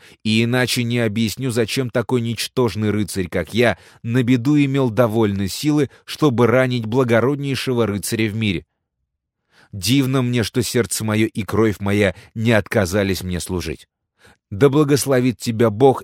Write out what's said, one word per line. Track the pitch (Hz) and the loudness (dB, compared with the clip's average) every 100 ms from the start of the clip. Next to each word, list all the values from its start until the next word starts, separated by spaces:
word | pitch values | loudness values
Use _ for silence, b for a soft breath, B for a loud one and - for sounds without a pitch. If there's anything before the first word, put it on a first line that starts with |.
| B B | B B
и | 110 110 | 0 2
иначе | 117 127 123 123 | 2 0 0 -2
не | 117 120 | -2 0
объясню, | 113 104 110 104 131 | -2 0 -2 -4 -4
зачем | 117 110 - 127 | -2 -2 -2 -4
такой | 123 113 127 | -4 -2 -2
ничтожный | 117 113 - - 120 104 107 | -2 -6 -6 -2 -2 0 -2
рыцарь, | 104 101 98 90 | -2 -2 -4 -4
как | 92 85 | -4 -4
я, | 107 117 92 b b | 0 0 0 b b
на | 113 120 | -4 0
беду | 123 127 120 151 | 2 2 2 2
имел | 143 139 131 | 2 0 0
довольно | 104 120 110 107 98 98 | 2 2 2 0 0 -4
силы, | - 147 147 139 b | -4 -2 0 -2 b
чтобы | b - 151 117 117 | b 0 0 4 4
ранить | 127 131 123 110 | 4 2 -2 -2
благороднейшего | 123 127 113 120 143 139 127 - 123 107 | 0 2 2 2 -2 -4 -4 -2 0 0
рыцаря | 104 - 110 110 | -2 -4 -2 -2
в | 110 | -2
мире. | 110 82 - _ _ _ _ _ _ _ _ b b | -2 -2 -6 _ _ _ _ _ _ _ _ b b
Дивно | 104 92 139 131 135 | -6 0 0 2 0
мне, | 123 120 | 0 0
что | 101 131 | -2 -2
сердце | 110 123 101 - 110 | -2 -2 -2 -4 -2
моё | 107 110 | 0 0
и | - | -4
кровь | 95 104 110 98 | -4 0 0 0
моя | 101 101 98 - B | -2 2 0 -2 B
не | 113 113 | -2 2
отказались | 110 - 117 92 101 98 87 | 2 2 0 0 0 0 -2
мне | 90 87 | -4 -6
служить. | - 90 80 - _ _ _ _ b b - | -6 -6 -6 -10 _ _ _ _ b b -10
Да | 98 139 | 2 4
благословит | 139 143 139 139 131 127 107 | 4 2 2 2 0 0 -2
тебя | 127 113 117 | -4 0 2
Бог | 104 135 120 | 4 4 4